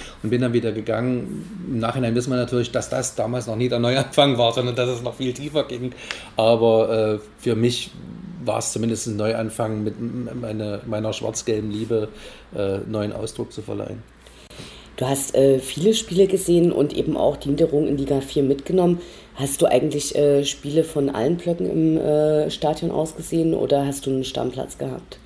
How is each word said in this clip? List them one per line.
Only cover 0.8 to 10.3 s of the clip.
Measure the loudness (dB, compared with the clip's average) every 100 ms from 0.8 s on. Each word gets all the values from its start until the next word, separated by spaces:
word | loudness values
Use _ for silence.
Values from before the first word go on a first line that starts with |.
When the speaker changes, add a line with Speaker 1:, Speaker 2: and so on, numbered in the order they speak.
| -2 -2 0 -2 -4 -8 -10 -12 -6
Speaker 1:
Im | -2
Nachhinein | -2 0 0
wissen | 0 0
wir | 0
natürlich, | 0 0 0
dass | -2 -2
das | -4 -4 -2
damals | -2 -2 -4
noch | -2
nie | 0
der | 2
Neuanfang | 2 2 2 4 4 4
war, | 2
sondern | 2 0 0
dass | -2
es | -2
noch | -6 -6
viel | -6
tiefer | -6 -4 -2
ging. | -2 -6 -8 -10 -12 -14 -6 2
Aber, | 4 6 6 6 4 2 2 0
äh, | -6 -8
für | -2 2
mich | 2 0 -6 -12 -16 -14 -14 -8
war | -4 -2
es | -4
zumindest | -4 -2 -2 -4
ein | -2
Neuanfang | -2 -2 -4 -4 -4 -2
mit | -4 -6
m-, | -8 -6 -8